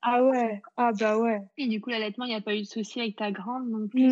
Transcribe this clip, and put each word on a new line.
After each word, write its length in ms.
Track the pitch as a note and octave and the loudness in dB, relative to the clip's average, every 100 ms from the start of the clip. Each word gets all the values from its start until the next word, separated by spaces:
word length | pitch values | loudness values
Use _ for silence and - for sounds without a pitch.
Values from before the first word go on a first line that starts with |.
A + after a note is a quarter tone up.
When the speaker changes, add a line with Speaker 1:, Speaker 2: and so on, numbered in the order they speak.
Speaker 1:
Ah 220 | A3+ B3 | 0 4
ouais, 380 | C4 B3+ A#3 G#3 - - | 4 4 0 -4 -10 -2
ah 140 | A#3+ G#3 | 0 2
bah 180 | A3 G#3+ | 2 2
ouais. 220 | A#3 G#3 G3 - | 2 0 -6 -6
Speaker 2:
Et 100 | C4 | -4
du 120 | G#3+ | -2
coup, 80 | B3 | -4
l'allaitement, 360 | A#3 G#3+ G#3 B3 | -4 -4 -6 -6
il 60 | |
y 40 | A3 | -6
a 60 | |
pas 140 | G#3+ G#3+ | -4 -4
eu 60 | |
de 60 | G3+ | -4
souci 320 | A3+ G#3 B3 | -8 -8 -6
avec 160 | A#3 G3+ | -6 -4
ta 160 | G#3 | -6
grande 380 | G3+ F#3+ B3+ B3 | -6 -6 -6 -4
non 180 | A3 G#3 | -4 -2
plus, 220 | B3+ C4 | 4 6